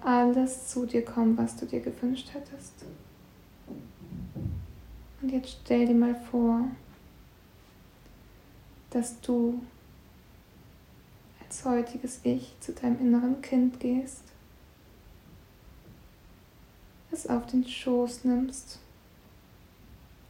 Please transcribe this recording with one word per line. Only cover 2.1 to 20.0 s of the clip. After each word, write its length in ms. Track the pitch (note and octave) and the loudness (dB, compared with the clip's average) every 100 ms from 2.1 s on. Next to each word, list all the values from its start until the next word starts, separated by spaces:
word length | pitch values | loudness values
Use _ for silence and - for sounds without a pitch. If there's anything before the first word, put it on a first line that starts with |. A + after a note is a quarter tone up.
| C4 - | -4 -6
hättest. 520 | C#4+ C#4 C#4 - - - - - - - - - - - - - - - - - - - - - - - - - - | -12 -12 -16 -18 -18 -18 -18 -20 -20 -20 -20 -20 -20 -16 -16 -16 -20 -14 -12 -10 -6 -6 -6 -10 -16 -18 -18 -20 -6
Und 80 | C4+ | -2
jetzt 280 | B3+ - - | -2 -2 -8
stell 240 | - A#3+ A#3+ | 2 4 6
dir 80 | A#3 | 6
mal 200 | A#3+ A#3+ - | 6 2 -2
vor, 380 | A#3+ A#3 A#3 C4 - - - - - - - - - - - - - - - - - - - - - - | 2 4 4 0 -4 -14 -20 -20 -20 -20 -20 -20 -20 -20 -20 -20 -20 -20 -20 -20 -20 -20 -20 -20 -20 -4
dass 280 | A#3+ A#3 - | -2 -2 -4
du 400 | - A#3+ A#3 B3 - - - - - - - - - - - - - - - - - - | 0 2 2 0 -6 -16 -20 -20 -20 -20 -20 -20 -20 -20 -20 -20 -20 -20 -20 -20 -20 -20
als 260 | - - C4 | -16 -8 0
heutiges 560 | A#3+ A#3 B3+ B3 - | 0 0 -6 -10 -4
Ich 320 | B3 B3+ - - | -2 -2 -4 -12
zu 100 | - | -12
deinem 260 | - B3 A#3+ | -4 -2 2
inneren 400 | B3+ A#3+ B3 C4+ | 4 4 4 -2
Kind 360 | - C4 B3+ - | 0 2 4 2
gehst, 420 | B3 B3+ C4+ - - - - - - - - - - - - - - - - - - - - - - - - - - - - - - | -2 -2 -2 -10 -20 -20 -20 -20 -20 -20 -20 -20 -20 -20 -20 -20 -20 -20 -20 -20 -20 -20 -20 -20 -20 -20 -20 -20 -20 -20 -20 -20 -12
es 160 | D#4+ - | -10 -2
auf 180 | A#3+ A#3 | -2 2
den 220 | B3+ B3 | 2 2
Schoß 560 | - - A#3+ A#3+ - | -2 0 2 2 0
nimmst, 560 | B3+ B3 C4 - - - - - - - - - - - - - - - | 2 2 0 -4 -14 -18 -20 -20 -20 -20 -20 -20 -20 -20 -20 -20 -20 -20